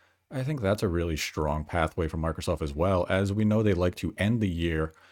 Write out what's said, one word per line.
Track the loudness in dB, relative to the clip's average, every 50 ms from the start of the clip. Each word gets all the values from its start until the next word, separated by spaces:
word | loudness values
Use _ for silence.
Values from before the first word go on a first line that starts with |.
| _ _ _ _ _ -10 -8
I | -6 -4
think | -4 -4 -2
that's | 0 0 0 0 0
a | 0
really | 0 0 0 0 -2
strong | -2 -4 -4 -4 -2 -2 0 0 -2 -4
pathway | -2 0 0 0 0 0 -2 -4
for | -2 -2
Microsoft | -2 -2 -2 -4 -4 -2 -2 -2 -2 -2
as | -4 -2
well, | 0 2 2 2 2 2 2
as | 2 2 2 2 2
we | 2 2
know | 2 4 4 4
they | 2 2
like | 2 2 0 0
to | -2 -4 -6 -2
end | 0 0 2 2 2
the | 0 0
year | 0 0 -2 0 0 0 -2 -2 -6 _ -20 -20